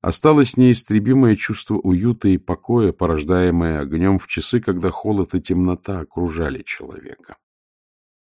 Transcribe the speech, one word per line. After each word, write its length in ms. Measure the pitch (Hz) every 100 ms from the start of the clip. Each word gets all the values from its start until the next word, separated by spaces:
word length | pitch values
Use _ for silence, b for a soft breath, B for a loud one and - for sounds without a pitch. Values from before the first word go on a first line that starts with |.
осталось 560 | 90 85 151 151 127 -
неистребимое 800 | 127 120 - 107 104 131 127 107
чувство 380 | - 107 -
уюта 540 | 104 95 90 110 120 104
и 100 | 92
покоя, 540 | - 90 - 120 107
порождаемое 840 | - 87 80 76 90 90 85 85 78
огнем 400 | 71 78 95 95
в 80 | -
часы, 320 | - - 120
когда 300 | 120 90 90
холод 440 | - - 104 90
и 80 | 92
темнота 580 | - 90 92 90 - 95
окружали 640 | 78 - 87 80 82 -
человека. 760 | - - - - - - _ - _ _ _ _ _ _ _ _ _